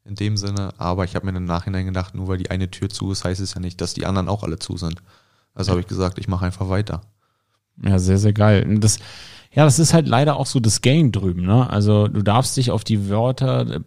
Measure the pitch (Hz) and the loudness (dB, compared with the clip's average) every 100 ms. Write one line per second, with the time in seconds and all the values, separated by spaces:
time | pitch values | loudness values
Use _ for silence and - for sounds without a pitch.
0 | - 95 104 104 101 101 95 - 87 92 | -14 -4 -2 -2 -2 -4 -6 -6 -2 -2
1 | 92 87 95 92 87 85 95 92 92 92 | -2 -4 -4 -4 -4 -4 -4 -4 -4 -4
2 | 90 92 92 92 90 92 92 - 98 - | -6 -6 -4 -4 -4 -4 -4 -6 -8 -6
3 | 98 95 90 92 98 90 90 - 87 - | -6 -4 -4 -4 -6 -8 -8 -6 -8 -6
4 | 87 98 90 104 85 80 - 92 82 82 | -4 -2 -2 -4 -4 -6 -8 -6 -6 -8
5 | - _ _ _ _ - 95 90 90 95 | -14 _ _ _ _ -6 -2 -2 -2 -2
6 | 90 - 101 90 90 - 95 95 104 85 | -2 -2 -4 -2 -2 -4 -2 -2 -2 -8
7 | - _ _ _ _ _ _ - 98 95 | -12 _ _ _ _ _ _ -6 0 2
8 | 92 98 107 104 107 98 87 107 113 - | 4 2 2 4 4 4 4 2 2 0
9 | - - - - _ 139 151 127 160 165 | -6 -20 -20 -20 _ 4 4 6 4 4
10 | 131 117 151 143 139 135 110 - 147 156 | 4 2 2 0 -2 0 2 2 4 4
11 | 139 98 92 87 90 117 123 104 104 104 | 4 2 -2 -2 2 4 4 2 4 4
12 | 104 104 101 113 135 - 120 110 - 107 | 2 0 2 2 2 0 0 -2 0 -2
13 | 98 104 123 131 131 127 117 80 | 0 0 -2 0 -2 0 -2 -4